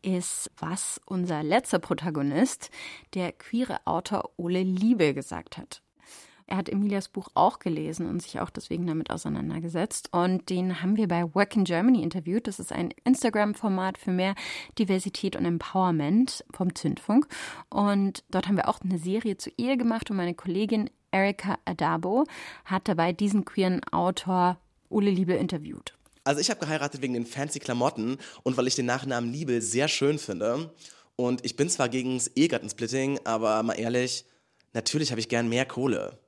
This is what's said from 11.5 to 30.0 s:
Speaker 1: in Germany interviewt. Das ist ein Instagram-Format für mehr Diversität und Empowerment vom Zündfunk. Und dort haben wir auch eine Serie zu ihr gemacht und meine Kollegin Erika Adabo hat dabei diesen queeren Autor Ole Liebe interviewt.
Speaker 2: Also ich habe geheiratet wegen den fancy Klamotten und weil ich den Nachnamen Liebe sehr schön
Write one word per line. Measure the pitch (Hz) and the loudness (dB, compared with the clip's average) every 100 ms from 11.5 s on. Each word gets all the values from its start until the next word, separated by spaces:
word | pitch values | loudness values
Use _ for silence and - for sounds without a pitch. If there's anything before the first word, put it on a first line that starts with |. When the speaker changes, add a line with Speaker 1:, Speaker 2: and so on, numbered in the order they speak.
| 220 | 2
Speaker 1:
in | |
Germany | 185 170 226 240 | 2 4 6 6
interviewt. | 170 180 160 208 233 | 4 -2 -2 -2 -2
Das | 196 | -8
ist | - | -6
ein | - - - | -4 -4 -2
Instagram-Format | 240 254 240 214 208 202 214 190 190 185 | 2 4 4 2 0 0 0 2 0 -2
für | - | -2
mehr | 180 185 190 - - - - | 2 2 -2 -8 -12 -10 -2
Diversität | 196 185 190 - 190 - | 2 2 0 -4 -4 0
und | |
Empowerment | 170 170 - 190 185 160 147 208 254 - - | 0 0 0 2 4 4 4 4 4 -2 -12
vom | - 185 | -2 -2
Zündfunk. | - - - - 226 - - - - - | 0 -2 -2 2 2 2 -6 -12 -14 -6
Und | - 202 202 196 - _ | 0 2 4 2 -2 _
dort | 185 185 | -2 2
haben | 196 | 2
wir | - | 2
auch | - | 0
eine | 185 180 | -2 -2
Serie | 175 208 233 190 | 0 0 0 -4
zu | - - | -6 -4
ihr | 240 262 | 0 2
gemacht | 233 226 - | 2 0 -2
und | 196 | -2
meine | 175 | -2
Kollegin | 170 185 180 214 220 - _ _ | -4 -2 0 2 0 -2 _ _
Erika | 190 196 196 190 - - | 2 2 0 -4 -4 -4
Adabo | 170 156 165 180 233 311 - - - | 0 0 2 2 2 0 -4 -16 -16
hat | - 190 - | -4 -2 0
dabei | 165 165 | 2 2
diesen | 175 208 208 | 2 2 2
queeren | - - 185 180 | 0 0 2 2
Autor | - - 180 185 190 185 180 180 _ _ _ | 0 2 2 0 0 2 2 2 _ _ _
Ole | 208 202 | 2 4
Liebe | 185 175 | 2 2
interviewt. | 185 180 175 151 - - _ _ _ | 2 0 -4 -8 -14 -16 _ _ _
Speaker 2:
Also | 139 147 | 0 2
ich | - | 0
habe | 220 | -2
geheiratet | 151 156 143 139 | -2 -2 -2 -2
wegen | 131 | -2
den | 120 117 | -2 -2
fancy | 139 143 143 | -4 -4 -4
Klamotten | - 120 131 - 113 135 - - | -4 0 0 0 -4 -4 -10 -6
und | 127 127 | -2 2
weil | 127 | 2
ich | |
den | - 123 | 0 0
Nachnamen | 127 131 123 117 | -2 -2 -2 -2
Liebe | 139 156 120 | -4 -2 0
sehr | 107 117 147 | 0 0 0
schön | - | 2